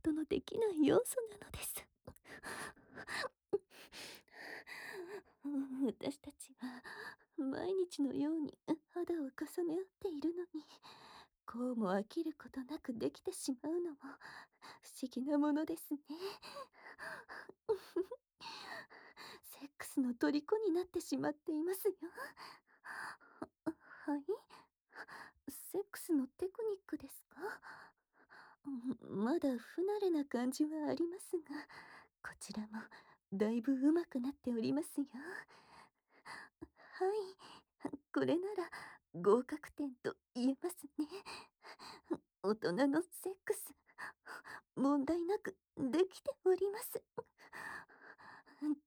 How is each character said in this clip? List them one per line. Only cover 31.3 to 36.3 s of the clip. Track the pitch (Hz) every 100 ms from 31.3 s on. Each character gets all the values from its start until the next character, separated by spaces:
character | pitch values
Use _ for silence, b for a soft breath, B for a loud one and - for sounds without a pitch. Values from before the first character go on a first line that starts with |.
| 349
が、 | - 294 - B B B B _
こ | - -
ち | -
ら | 214
も | 214 220 - B B B _
だ | 196 214
い | 233
ぶ | 226
上 | 269 285 339
手 | 339
く | 262
な | 247
っ |
て | - 254
お | 233
り | 247
ま | 277
す | 339 -
よ。 | 277 247 320 381 - B B B B _ _ B B